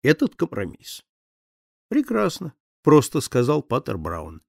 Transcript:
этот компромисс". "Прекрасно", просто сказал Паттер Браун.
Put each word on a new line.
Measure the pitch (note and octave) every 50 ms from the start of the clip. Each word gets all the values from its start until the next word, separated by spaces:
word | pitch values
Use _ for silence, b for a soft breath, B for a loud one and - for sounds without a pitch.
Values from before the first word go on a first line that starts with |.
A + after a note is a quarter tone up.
| -
этот | C3 D#3 - - - -
компромисс". | - - - - - G2 E2+ - - _ - - - _ _ _ _ _ _ _ _ _ _ _ _ _ _ _ _ _ _
"Прекрасно", | A3+ D4 C#4 - A3+ A3 G#3+ F3+ - - F#3 D#3 - _ _ _ _ _ _
просто | D3+ D3+ D3+ C3 - - D#3
сказал | - - - B2+ B2 B2 D3 D3+ -
Паттер | _ A#2 B2+ - - A2
Браун. | F2 D#2 E2 E2+ E2 D#2 D#2+ E2 D#2+ _